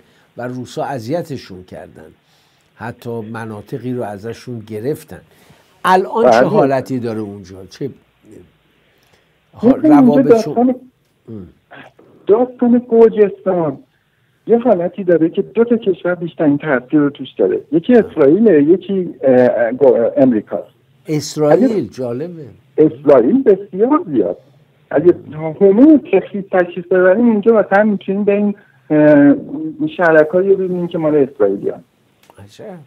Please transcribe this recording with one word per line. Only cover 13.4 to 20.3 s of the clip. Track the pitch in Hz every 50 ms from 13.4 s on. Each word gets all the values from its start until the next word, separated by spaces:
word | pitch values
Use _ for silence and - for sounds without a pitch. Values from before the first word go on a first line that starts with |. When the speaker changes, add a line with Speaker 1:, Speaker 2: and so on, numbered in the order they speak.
| - 185 185 175 165 151 135 - - _ _ _ _ _ _ _ _ _ _ _ _
Speaker 2:
یه | - 214 233
حالتی | 233 254 208 175 170 185 - - 196
داره | 175 175 156 160 165
که | 165 202 196
دو | - - 226 233
تا | 240 240
کشور | 220 - 196 175 - - 175 180
بیشترین | 170 175 165 - - 170 147 143 143
تاثیر | - 156 143 123 123 - - 151
رو | 147 143
توش | 143 - 135 - - -
داره، | 104 95 101 - - _ 143
یکی | 165 170 - 247
اسرائیله، | 233 196 - - 160 147 135 156 202 233 220 175 147 143
یکی، | 151 180 185 - - 196 190 180 165 - - -
اه، | 135 127 127 127 120 101 107 117 113 123
گو-، | 127 143 131 113 113 117 104 -
امریکاست. | - 139 131